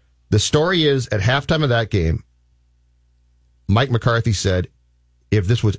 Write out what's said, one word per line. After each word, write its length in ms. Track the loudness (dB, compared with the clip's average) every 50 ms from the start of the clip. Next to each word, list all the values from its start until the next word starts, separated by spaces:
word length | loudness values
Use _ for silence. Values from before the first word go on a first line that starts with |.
| _ _ _ _ _ 0
the 100 | 0 0
story 440 | 0 2 0 0 2 2 0 2 2
is 240 | 2 2 0 -2 -2
at 120 | -4 -2
halftime 420 | 0 0 0 0 0 -2 -2 0 0
of 60 | 0
that 200 | 0 0 -2 0
game, 360 | -2 0 0 0 -2 -2 -6 _ _ _ _ _ _ _ _ _ _ _ _ _ _ _ _ _ _ _ _ _ _ _ _ _ _ _ _ 0
Mike 240 | 0 0 0 0
McCarthy 420 | -2 -2 0 0 0 0 0 -2 -2
said, 340 | -2 -2 -2 -2 -2 -2 -4 _ _ _ _ _ _ _ _ _ _ _ -2
"If 160 | -2 -2 0 0
this 160 | -2 0 0
was 140 | -2 -2